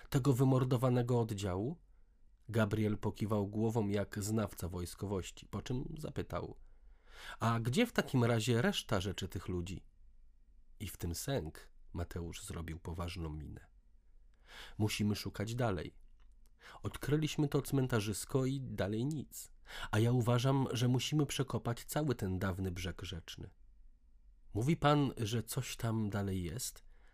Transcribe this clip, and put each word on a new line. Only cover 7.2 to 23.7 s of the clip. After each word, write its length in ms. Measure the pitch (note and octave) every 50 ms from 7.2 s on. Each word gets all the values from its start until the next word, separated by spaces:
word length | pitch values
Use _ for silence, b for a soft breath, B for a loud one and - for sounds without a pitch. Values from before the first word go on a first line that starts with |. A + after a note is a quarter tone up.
| B B B B
„A 200 | A2+ A2+ A2+ A2+
gdzie 260 | A2+ A#2+ B2+ G#3 B3
w 60 | -
takim 320 | - G#3 - - - B2+ A#2+
razie 380 | A#2+ A#2 A2+ G#2+ B2 A#2 A2+
reszta 400 | C#3+ G3+ F#3+ - - - A2 F#2+
rzeczy 260 | F2+ G2 F2 - G2
tych 200 | F2+ - F#2+ -
ludzi?” 360 | - F2+ F2 F2 F#2+ F2 E2+ - - - - - - - - - - - - - - - - - - - -
„I 80 | F#2
w 100 | F2 -
tym 180 | - - E2+ E2
sęk”, 540 | - - C3+ C#3 A2 D#2 D#2+ - - - - - - - - -
Mateusz 500 | F2 E2+ - - F2 E2+ E2 - - -
zrobił 360 | - - E2+ D#2+ E2 D#2+ D#2
poważną 500 | - F2 E2+ F2 F2 F2 - F2+ E2 D#2
minę. 360 | D2+ D#2 C#2+ - - - - - - - - - - - - - - - - - - B B B B B B B B
„Musimy 380 | B A2 G#2 - - G#2+ G#2 G#2
szukać 400 | - - G2 - - G2+ A2 A#2
dalej. 400 | A#2+ B2 A2 F#2 D#2 - - - - - - - - - - - - - - - B B B B B B
Odkryliśmy 640 | - - - - - D3 D#3 D#3 C#3+ - - D3+
to 140 | C3+ - C#3
cmentarzysko 840 | - - C#3 C#3 C3 B2+ B2 G#2+ G2+ A2 G2+ - - - - C3+ C3
i 160 | C3 C#3 C#3
dalej 440 | C3 A#2 G#2+ G2+ F#2 G2 G#2+ A2+ B2+
nic. 460 | D3 D#3+ C#3 - - - - - - - - - B B B B B
A 80 | B A2
ja 120 | A2+ A#2+
uważam, 560 | B2+ B2+ A2 A#2+ B2 A#2+ B2 C3+ C3+ C3+ C3 -
że 160 | B2+ A2+ B2
musimy 380 | B2 B2+ B2 - - D3 D#3 C#3+
przekopać 580 | - - - C3+ - - G#2 - A#2 A#2 - -
cały 320 | - - D3+ D3+ C#3 A#2+
ten 240 | - G2+ F#2 F#2 F2+
dawny 320 | F#2+ F#2+ F2+ F#2+ F#2+ F#2
brzeg 300 | F2 F#2 F2+ F2+ - -
rzeczny”. 480 | F#2 F2+ F2+ E2 - - - - F2+ - - - - -